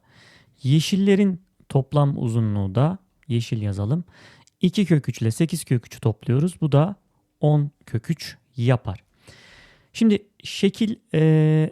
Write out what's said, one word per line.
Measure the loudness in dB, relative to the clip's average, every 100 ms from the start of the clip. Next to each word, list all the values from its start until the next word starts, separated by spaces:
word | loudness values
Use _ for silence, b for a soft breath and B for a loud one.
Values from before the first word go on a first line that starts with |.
| b b b b b _
Yeşillerin | 0 0 2 0 2 4 2 -2 _ _ -2
toplam | -2 0 0 0 0
uzunluğu | -2 -2 -2 -2 -2
da, | 0 -2 -2 _ _ -6
yeşil | -4 -4 -4
yazalım, | -4 -4 -2 -4 -6 b b b b -4
iki | -2 0 2
kök | 0 0
üç | -4
ile | -2
sekiz | 0 -2 -4
kök | -4 -4 -4
üçü | -4
topluyoruz. | -4 -2 -2 0 -2 -2
Bu | 0
da | 2 2 -4 _ _ _ -2
on | 0 2 -2 _ -8
kök | -8 -6
üç | -8 -10 -20 _ -4
yapar. | 0 0 -2 -12 _ b b b b b b b b
Şimdi | 0 2 2 -4 _
şekil, | -14 -2 -2 0 -4 -4 -4
e, | 2 4 4 4 2 0